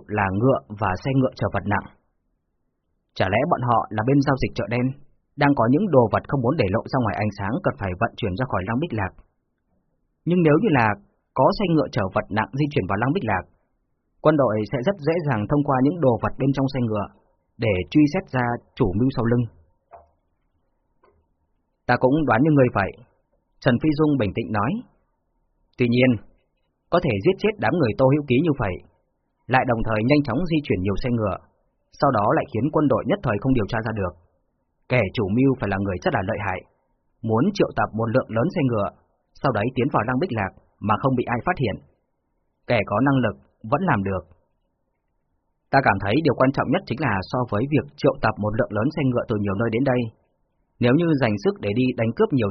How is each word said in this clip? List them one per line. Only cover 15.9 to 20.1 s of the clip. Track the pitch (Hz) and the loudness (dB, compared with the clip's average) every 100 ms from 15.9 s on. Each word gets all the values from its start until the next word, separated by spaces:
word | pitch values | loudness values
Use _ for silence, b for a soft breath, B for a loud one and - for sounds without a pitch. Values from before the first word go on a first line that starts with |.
| 175 | 2
đồ | 147 110 | 0 0
vật | 104 - | -2 -2
bên | 135 | 0
trong | 143 135 | 0 -2
xe | 135 | -2
ngựa | 120 107 98 - _ _ _ - | -2 -4 -6 -12 _ _ _ -4
để | 113 92 87 | -2 0 2
truy | 151 151 | 4 4
xét | - - | 2 -4
ra | 131 120 120 - | -4 -2 -4 -10
chủ | - 110 90 | -2 -2 2
mưu | 131 135 | 0 0
sau | |
lưng. | 117 123 120 - _ _ _ - _ | 0 0 -2 -8 _ _ _ -20 _